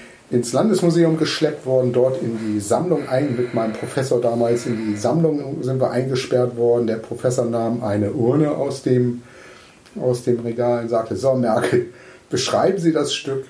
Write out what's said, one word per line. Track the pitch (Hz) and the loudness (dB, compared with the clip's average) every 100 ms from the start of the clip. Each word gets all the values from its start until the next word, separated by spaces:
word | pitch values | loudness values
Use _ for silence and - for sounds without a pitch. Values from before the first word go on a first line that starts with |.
| - - - | -20 -20 -4
ins | 123 117 | -2 0
Landesmuseum | 131 220 196 170 165 165 160 | 0 2 2 4 4 4 2
geschleppt | 156 - 151 - 131 | 0 0 -2 -2 0
worden, | 131 123 | 2 2
dort | 123 131 131 | 4 2 2
in | 113 113 | -4 -4
die | 110 107 | -4 -4
Sammlung | 101 113 175 151 143 | 0 0 2 -2 0
ein-, | 127 143 120 | -2 0 -2
mit | 120 | -2
meinem | 120 113 | -2 -2
Professor | 107 123 - 131 123 | -4 -6 -4 0 0
damals | 117 117 117 120 127 | 2 2 2 0 -2
in | 110 110 | -4 -4
die | 104 | -2
Sammlung | 127 156 165 147 135 135 | 0 2 2 0 -4 -6
sind | 127 131 | -4 0
wir | 127 | 0
eingesperrt | 120 135 123 - 127 123 117 | 0 -2 -2 0 0 0 0
worden. | 117 120 113 | 2 2 0
Der | 110 | -4
Professor | - 120 127 127 117 | -6 -4 -2 0 -2
nahm | 117 117 120 | -2 -2 -2
eine | 104 104 101 | -2 0 0
Urne | - 113 143 147 | 0 2 2 2
aus | - 139 - | 0 -4 -4
dem, | - 127 123 117 - - - - - - - - | 2 2 2 -2 -10 -20 -20 -20 -20 -20 -16 -4
aus | 131 123 | -2 0
dem | 123 117 | 0 0
Regal | 117 113 120 120 | -2 -2 0 0
und | 113 | 0
sagte, | 113 110 - | -2 -2 -2
"So, | 131 | 0
Merkel, | 131 120 110 - 131 - - - - - | 2 2 2 2 2 0 -8 -20 -20 -6
beschreiben | 123 - - 151 190 | -4 0 2 2 2
Sie | 165 | 2
das | 156 143 | 2 0
Stück, | - - 135 | -4 -4 -6